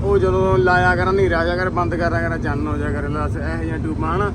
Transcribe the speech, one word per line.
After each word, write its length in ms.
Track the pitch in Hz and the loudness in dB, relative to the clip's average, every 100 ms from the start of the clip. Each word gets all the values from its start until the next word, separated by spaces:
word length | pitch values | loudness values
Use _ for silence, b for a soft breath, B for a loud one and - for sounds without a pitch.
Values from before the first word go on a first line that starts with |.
ਉਹ 140 | 196 202 | 2 2
ਜਦੋਂ 400 | 185 185 190 190 | 4 2 4 4
ਲਾਇਆ 380 | 185 180 180 180 | 4 4 4 2
ਕਰ, 140 | 185 | 2
ਹਨੇਰਾ 340 | 196 190 165 | 2 2 2
ਜਿਹਾ 120 | 170 175 | 0 -2
ਕਰ, 140 | 185 | -2
ਬੰਦ 260 | 180 175 170 | -2 -2 0
ਕਰਿਆ 340 | 170 170 165 | -2 0 -2
ਕਰ, 80 | 165 | -4
ਚੰਨ 300 | 156 143 151 | -4 -2 -2
ਹੋ 80 | 147 | -2
ਜਾਇਆ 240 | 147 147 | -2 -2
ਕਰ, 60 | 143 | -2
ਬਸ 280 | 147 147 - | -2 -2 -4
ਇਹੋ 200 | 160 160 | -4 -4
ਜਿਹੀਆਂ 220 | 160 160 | -4 -4
ਟਿਊਬਾਂ 360 | 156 156 160 175 | -4 -4 -2 0
ਹਨਾ। 160 | 202 | -2